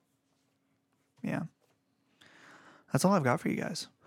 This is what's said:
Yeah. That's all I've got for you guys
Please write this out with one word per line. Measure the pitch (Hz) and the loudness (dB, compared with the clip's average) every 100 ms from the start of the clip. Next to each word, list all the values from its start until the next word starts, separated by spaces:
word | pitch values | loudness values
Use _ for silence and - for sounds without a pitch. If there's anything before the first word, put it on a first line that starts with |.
| _ _ _ _ _ _ _ _ _ _ _ _ | _ _ _ _ _ _ _ _ _ _ _ _
Yeah. | - - 165 _ _ _ _ _ _ _ - - - - - - _ | -6 -4 -6 _ _ _ _ _ _ _ -20 -20 -20 -20 -20 -20 _
That's | 139 180 | 2 4
all | |
I've | 202 | 4
got | 131 - | 2 0
for | - | 0
you | - | -4
guys | - - - _ | -4 -8 -12 _